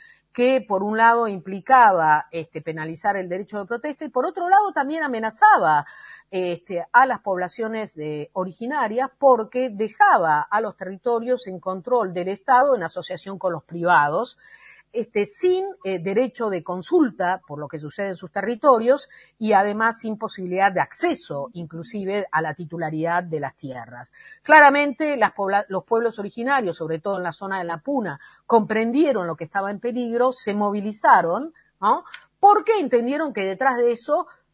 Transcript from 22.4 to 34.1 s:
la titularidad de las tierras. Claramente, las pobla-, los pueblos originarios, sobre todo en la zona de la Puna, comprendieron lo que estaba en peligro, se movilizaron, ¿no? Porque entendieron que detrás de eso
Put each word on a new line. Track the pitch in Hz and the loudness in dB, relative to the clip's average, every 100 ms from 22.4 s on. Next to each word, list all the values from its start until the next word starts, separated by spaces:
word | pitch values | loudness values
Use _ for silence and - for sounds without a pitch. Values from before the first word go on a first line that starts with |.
la | 160 | -4
titularidad | 147 165 170 156 156 165 175 | -8 -10 -8 -6 -4 -2 -2
de | 175 156 | -4 -6
las | 139 - | -8 -10
tierras. | 139 127 113 120 127 _ - - | -14 -14 -14 -18 -20 _ -20 -10
Claramente, | - 311 285 277 294 254 311 277 | 6 10 10 8 0 -2 -2 0
las | 202 | 0
pobla-, | - 196 202 - | 0 -2 -2 -2
los | 190 | -6
pueblos | - 226 233 214 | -2 0 -2 -4
originarios, | 202 - 240 277 202 165 | -10 -6 -2 -2 -2 -4
sobre | 160 160 | -6 -6
todo | 202 196 | -4 -4
en | |
la | 180 | -6
zona | 165 196 190 | -8 -8 -6
de | |
la | 175 165 | -6 -8
Puna, | - 277 196 143 - _ - | -4 -4 -4 -8 -16 _ 0
comprendieron | 233 196 214 226 262 311 226 175 | 2 2 -2 -2 0 0 0 -4
lo | 160 | -8
que | |
estaba | 160 202 196 | -6 -6 -6
en | 208 | -6
peligro, | 240 226 240 233 254 | -6 -6 -4 0 0
se | 254 - | -2 -4
movilizaron, | 202 208 208 202 208 311 220 165 185 320 _ _ - | -2 -2 -2 -6 -2 4 4 4 -2 -6 _ _ -4
¿no? | 202 277 - - _ - | 0 0 -2 -20 _ 4
Porque | 403 415 415 440 | 6 6 4 0
entendieron | 285 240 240 285 311 | 2 0 0 -2 -4
que | 214 190 | -4 -4
detrás | 190 262 240 | 0 0 2
de | 240 | 2
eso | 233 - | 0 -2